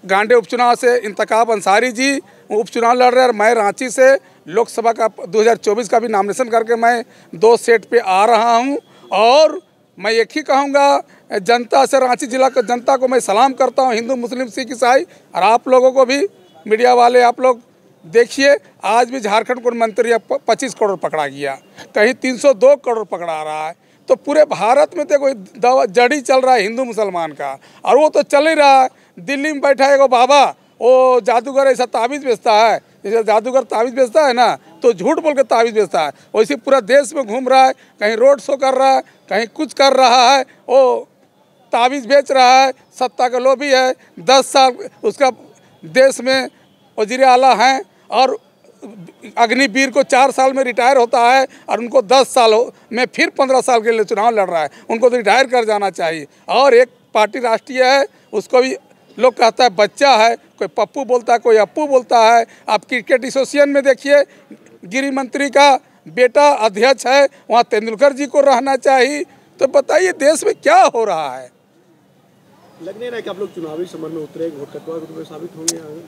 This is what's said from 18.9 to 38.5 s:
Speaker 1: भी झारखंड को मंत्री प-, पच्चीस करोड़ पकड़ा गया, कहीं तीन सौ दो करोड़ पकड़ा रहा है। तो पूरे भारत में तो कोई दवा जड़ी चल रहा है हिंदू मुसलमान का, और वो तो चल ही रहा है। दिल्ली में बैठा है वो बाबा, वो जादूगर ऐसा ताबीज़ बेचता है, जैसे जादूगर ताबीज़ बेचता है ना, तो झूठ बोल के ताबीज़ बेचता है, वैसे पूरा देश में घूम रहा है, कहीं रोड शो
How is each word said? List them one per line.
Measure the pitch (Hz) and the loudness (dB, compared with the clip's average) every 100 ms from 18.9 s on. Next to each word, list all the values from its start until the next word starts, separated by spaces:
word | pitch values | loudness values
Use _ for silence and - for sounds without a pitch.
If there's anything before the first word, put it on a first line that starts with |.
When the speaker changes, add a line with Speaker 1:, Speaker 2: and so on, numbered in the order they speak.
| 226 240 | 0 -2
Speaker 1:
भी | 262 | -4
झारखंड | 208 208 220 247 | -2 -2 -2 -4
को | 240 | -4
मंत्री | 233 226 208 226 226 | -4 -4 -2 0 -2
प-, | _ 277 - | _ -8 -4
पच्चीस | 214 262 | -4 -4
करोड़ | - 214 180 | -4 -4 -2
पकड़ा | 165 156 143 | -6 -6 -6
गया, | 135 143 135 _ - - - | -6 -10 -10 _ -20 -8 0
कहीं | 214 262 | 0 0
तीन | 254 240 | -6 0
सौ | 285 226 | 0 4
दो | 254 285 | 2 2
करोड़ | 254 226 208 | 0 -6 -6
पकड़ा | 190 170 156 | -10 -8 -8
रहा | 156 156 156 | -8 -8 -10
है। | - _ _ - | -12 _ _ -4
तो | - | -4
पूरे | - 294 294 | 0 0 0
भारत | 160 208 277 302 349 | 0 0 2 0 -2
में | 294 | -2
तो | 294 | -2
कोई | 269 | -2
दवा | 247 185 233 240 262 262 | -4 -12 -4 0 0 0
जड़ी | 185 240 294 | 2 0 0
चल | 247 262 | 0 0
रहा | 254 254 | 2 0
है | |
हिंदू | 196 233 254 | 0 -6 -8
मुसलमान | 214 208 180 160 | -4 -6 -4 -8
का, | 143 139 135 _ _ - | -8 -12 -12 _ _ 0
और | 233 | 2
वो | 311 | 2
तो | 294 | 0
चल | - 285 311 | 0 0 0
ही | 311 | 2
रहा | 285 269 | 4 4
है। | 262 _ _ - | 2 _ _ -18
दिल्ली | 175 277 294 | -10 -6 -6
में | 294 | -4
बैठा | 285 269 269 | -2 2 2
है | 277 | 2
वो | 277 | 2
बाबा, | 247 247 285 226 139 _ _ | 2 4 4 2 -2 _ _
वो | 233 254 254 254 | 2 4 4 2
जादूगर | 202 240 240 269 269 | 0 -2 -2 0 0
ऐसा | 247 247 | 0 -2
ताबीज़ | 247 233 294 269 | -2 -4 -4 -4
बेचता | 214 247 208 | -4 0 2
है, | 226 180 _ _ | 2 0 _ _
जैसे | 202 226 | -4 -4
जादूगर | 214 214 226 254 240 | 0 -2 0 -4 -2
ताबीज़ | 196 240 247 | -4 -4 -2
बेचता | 254 311 294 | 0 2 2
है | |
ना, | 240 226 139 _ - | 2 0 -2 _ -2
तो | 240 | -2
झूठ | 190 190 320 | 0 -2 -2
बोल | 320 | -2
के | 277 254 | -2 0
ताबीज़ | 233 233 214 | 0 0 0
बेचता | 190 175 | -2 -2
है, | 147 - _ 214 | -4 -8 _ -4
वैसे | 240 277 | -2 -2
पूरा | - 269 | 0 0
देश | 196 269 277 311 | 2 0 0 -8
में | 233 | -6
घूम | 233 254 | -6 0
रहा | 262 262 | 2 2
है, | - _ _ | 0 _ _
कहीं | 208 226 | -4 2
रोड | 262 285 | 2 2
शो | - | -2